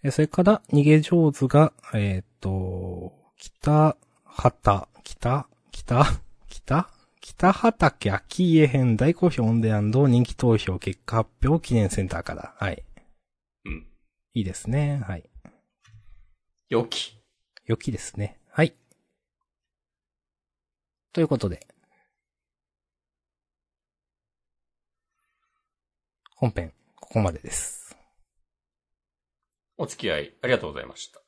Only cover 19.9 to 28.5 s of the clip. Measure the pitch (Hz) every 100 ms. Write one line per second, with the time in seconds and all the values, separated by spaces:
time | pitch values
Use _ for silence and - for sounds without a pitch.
19.9 | _ _ _ _ _ _ _ _ _ _
20.9 | _ _ - 160 123 101 82 _ _ _
21.9 | _ _ _ _ _ _ _ _ _ _
22.9 | _ _ _ _ _ _ _ _ _ _
23.9 | _ _ _ _ _ _ _ _ _ _
24.9 | _ _ 1077 _ _ 1077 _ _ _ _
25.9 | _ _ _ _ _ 127 - 82 _ _
26.9 | _ - 110 98 80 - - - - -
27.9 | - _ _ _ _ _